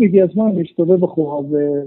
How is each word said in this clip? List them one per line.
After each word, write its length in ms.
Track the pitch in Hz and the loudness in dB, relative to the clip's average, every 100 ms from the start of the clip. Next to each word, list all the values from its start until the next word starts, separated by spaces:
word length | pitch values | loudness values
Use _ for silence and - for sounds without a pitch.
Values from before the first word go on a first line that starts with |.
הגיע 220 | 202 190 | 4 4
הזמן 320 | 180 202 220 180 | 2 0 0 -2
להסתובב 480 | 165 - 165 185 | -4 -2 2 2
אחורה 360 | 180 - 147 143 | 0 -2 -4 -4
ו-, 420 | 143 147 147 143 | -4 -2 -2 -4